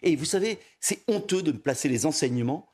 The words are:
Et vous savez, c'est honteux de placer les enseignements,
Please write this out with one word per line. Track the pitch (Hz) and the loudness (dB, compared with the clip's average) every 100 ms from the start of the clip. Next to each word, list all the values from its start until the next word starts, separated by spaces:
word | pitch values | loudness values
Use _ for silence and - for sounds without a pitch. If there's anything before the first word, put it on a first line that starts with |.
Et | 175 147 | 0 0
vous | 160 | 0
savez, | 196 220 202 - _ | 0 -2 -4 -12 _
c'est | - - - | -4 -2 0
honteux | 208 202 185 | -2 0 0
de | 160 | 0
placer | 117 143 127 143 | 0 -2 0 0
les | 120 151 | 2 0
enseignements, | 151 127 123 120 160 - | 0 0 0 -2 -4 -8